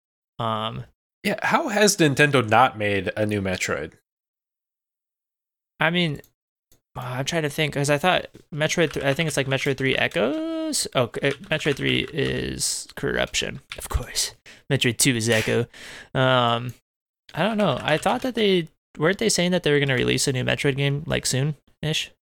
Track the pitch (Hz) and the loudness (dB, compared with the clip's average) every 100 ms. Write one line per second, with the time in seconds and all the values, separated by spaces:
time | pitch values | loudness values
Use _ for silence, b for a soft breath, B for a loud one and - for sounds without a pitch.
0 | _ _ _ - 117 110 110 127 120 _ | _ _ _ -6 -2 -2 -4 -6 -12 _
1 | _ _ 202 - - 220 320 208 208 - | _ _ -6 -2 0 0 2 4 4 6
2 | 156 135 147 139 110 110 131 107 104 101 | 4 6 4 4 6 6 6 4 -2 0
3 | 90 - 107 104 95 92 - 78 80 - | -2 -2 0 0 -2 -2 -2 -4 -6 -14
4 | _ _ _ _ _ _ _ _ _ _ | _ _ _ _ _ _ _ _ _ _
5 | _ _ _ _ _ _ _ - 156 175 | _ _ _ _ _ _ _ -2 0 2
6 | 170 139 - _ _ _ _ _ _ - | 0 -2 -12 _ _ _ _ _ _ -12
7 | 127 127 139 170 151 151 151 143 143 143 | -8 -6 -2 -2 -2 0 -2 0 0 2
8 | 185 165 - - - 147 156 - 160 - | 2 0 -2 -16 -12 -4 -2 2 0 0
9 | 139 135 160 143 135 135 143 131 131 - | -2 0 0 -2 -2 0 0 0 0 2
10 | 120 165 226 311 320 320 320 285 - 139 | 0 0 0 -2 -4 -4 -4 -4 -2 -2
11 | 117 - 139 131 - 156 156 135 139 127 | -2 -2 -4 -4 -6 -2 -2 0 0 0
12 | - 156 131 127 127 127 - - - - | -2 -2 -2 -2 -4 -4 -4 -6 -10 -8
13 | - 60 62 - - - - - - - | -4 -2 -2 -2 -6 -8 -14 -14 -6 -6
14 | - - - - - B - 135 127 110 | -4 -6 -6 -8 -20 B -4 0 0 2
15 | 147 117 110 113 110 113 120 B B B | 2 2 2 2 2 0 -2 B B B
16 | B 135 131 127 120 117 123 - _ _ | B 0 4 4 2 0 -4 -12 _ _
17 | _ _ _ 147 190 214 190 123 - 156 | _ _ _ -4 -2 0 0 0 0 0
18 | 190 240 262 233 208 185 160 _ _ - | 0 -2 -2 0 2 2 -2 _ _ -2
19 | 151 202 220 - 175 180 147 147 139 127 | 0 2 0 2 2 2 2 2 2 2
20 | 123 127 - 127 123 127 147 135 143 143 | 2 0 0 0 0 0 0 0 0 -2
21 | 156 127 - 127 147 147 _ - 156 156 | -2 -2 0 -2 -2 -4 _ -8 -4 -4
22 | - _ | -6 _